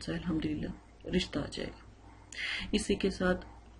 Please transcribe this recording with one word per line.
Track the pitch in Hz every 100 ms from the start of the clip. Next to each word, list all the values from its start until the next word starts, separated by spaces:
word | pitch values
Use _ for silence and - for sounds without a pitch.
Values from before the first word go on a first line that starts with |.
है | 160
अल्हम्दुलिल्लाह | 165 165 160 151 151 175 - - - -
रिश्ता | 175 180 151
आ | -
जाएगा। | - - - - - - - - - - - 185
इसी | 208 - 196
के | 196
साथ | 185 185 180 - - - -